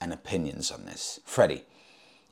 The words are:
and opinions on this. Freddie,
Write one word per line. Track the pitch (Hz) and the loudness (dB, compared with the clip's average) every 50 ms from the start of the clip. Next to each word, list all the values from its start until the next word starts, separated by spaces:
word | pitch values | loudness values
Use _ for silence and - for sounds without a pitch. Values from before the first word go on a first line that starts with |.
and | 87 87 85 | -8 -8 -8
opinions | - - - 101 92 80 71 69 - - - | -8 -6 -2 -2 -2 -2 -2 -4 -4 -6 -6
on | - 58 50 | -6 -8 -10
this. | 50 - - - - - - - | -14 -12 -10 -8 -8 -10 -10 -12
Freddie, | - - - 113 82 - - - - - - - - - - - - - - - - | 0 6 6 6 6 6 2 -8 -14 -20 -20 -20 -20 -20 -20 -20 -20 -20 -20 -20 -2